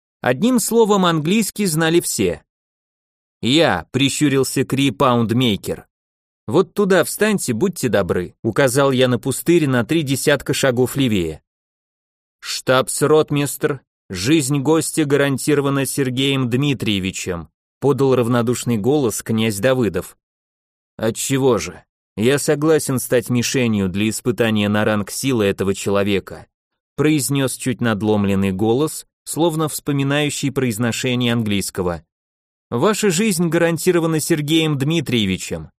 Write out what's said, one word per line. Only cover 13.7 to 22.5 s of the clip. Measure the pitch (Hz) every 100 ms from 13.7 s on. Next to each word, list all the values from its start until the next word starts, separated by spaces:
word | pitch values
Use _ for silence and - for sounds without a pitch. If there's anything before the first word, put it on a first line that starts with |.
| 139 - _ -
жизнь | 92 101 160 127 143
гостя | 135 160 156 - 151
гарантирована | 139 139 131 - 143 139 139 131
Сергеем | - 131 127 139 139 127
Дмитриевичем», | 123 147 135 107 101 92 90 - 87 78 _ _ _
подал | 131 135 135 127
равнодушный | 117 123 117 120 - 117
голос | 104 151 123 -
князь | - 113 113 101
Давыдов. | 123 131 110 87 - - _ _ _ _ _ _ _ -
«Отчего | 107 113 - 135 135 104
же? | 87 82 - _ _ -
Я | 113 143
согласен | -